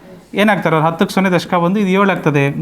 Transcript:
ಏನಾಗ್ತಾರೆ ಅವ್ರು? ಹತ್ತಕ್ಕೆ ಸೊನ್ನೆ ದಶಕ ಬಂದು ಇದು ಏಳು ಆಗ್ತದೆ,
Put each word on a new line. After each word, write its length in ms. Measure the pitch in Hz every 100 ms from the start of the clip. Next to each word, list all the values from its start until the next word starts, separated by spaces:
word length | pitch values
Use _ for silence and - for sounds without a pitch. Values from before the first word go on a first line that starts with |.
| - - - -
ಏನಾಗ್ತಾರೆ 340 | 214 185 165 156
ಅವ್ರು? 80 | 160
ಹತ್ತಕ್ಕೆ 260 | 165 190 190
ಸೊನ್ನೆ 140 | 190 170
ದಶಕ 180 | - 180
ಬಂದು 160 | 170 208
ಇದು 80 | 190 190
ಏಳು 140 | 196 175
ಆಗ್ತದೆ, 280 | 156 143 139 151